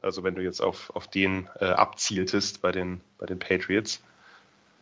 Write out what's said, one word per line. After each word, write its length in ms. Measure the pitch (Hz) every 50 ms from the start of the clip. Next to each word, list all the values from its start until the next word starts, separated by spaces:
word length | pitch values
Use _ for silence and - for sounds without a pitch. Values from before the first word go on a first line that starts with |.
| -
also 220 | 95 92 92 90
wenn 100 | 95 92
du 80 | 92 92
jetzt 180 | 90 90 -
auf, 300 | - 95 90 - - - -
auf 140 | 95 - -
den, 400 | - 98 95 95 95 92 92 - - -
äh, 60 | 98
abzieltest 960 | 92 90 - 104 - - - - - 104 92 92 92 - 101 95 - - -
bei 100 | - 90
den, 300 | 90 92 90 90 90 87 - _ _
bei 80 | - -
den 140 | - 92 92
Patriots. 640 | - - 95 92 - - 95 104 110 - - - - - _ _ - - - - - _ _ _ _ _ _ _